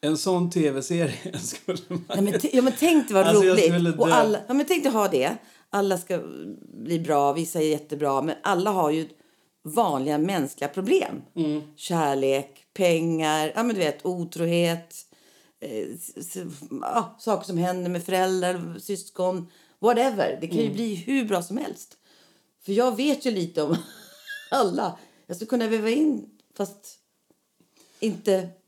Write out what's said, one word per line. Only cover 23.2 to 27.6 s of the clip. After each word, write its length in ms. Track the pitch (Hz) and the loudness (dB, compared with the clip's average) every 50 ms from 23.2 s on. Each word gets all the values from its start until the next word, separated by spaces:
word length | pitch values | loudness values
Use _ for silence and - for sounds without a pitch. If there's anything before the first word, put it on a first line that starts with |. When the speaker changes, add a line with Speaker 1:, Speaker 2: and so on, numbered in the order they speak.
| - | 0
Speaker 2:
ju 40 | 262 | -2
lite 320 | 226 190 175 170 - 160 | -2 -2 -4 -4 -2 -2
om 140 | 151 147 170 175 - - - - - - - | 0 0 0 -2 -2 -8 -18 -20 -20 -20 -20
<laughs> 360 | - - - - - - - | -20 -16 -14 -14 -14 -8 -2
alla. 480 | - 277 233 190 262 277 214 180 - - - _ _ _ _ | 0 2 2 2 0 -2 -4 -4 -6 -8 -20 _ _ _ _
Jag 100 | _ 180 | _ -10
skulle 120 | 175 220 220 | -10 -4 -2
kunna 180 | 262 240 226 214 | 0 0 2 2
väva 220 | 226 226 208 220 | 0 0 0 0
in, 360 | 233 285 311 311 269 208 - - _ _ _ _ _ | 2 2 2 2 0 -2 -6 -12 _ _ _ _ _
fast 420 | - 202 196 - - _ - - _ _ _ _ _ _ _ _ _ _ _ _ _ | -6 -6 -6 -6 -18 _ -20 -20 _ _ _ _ _ _ _ _ _ _ _ _ _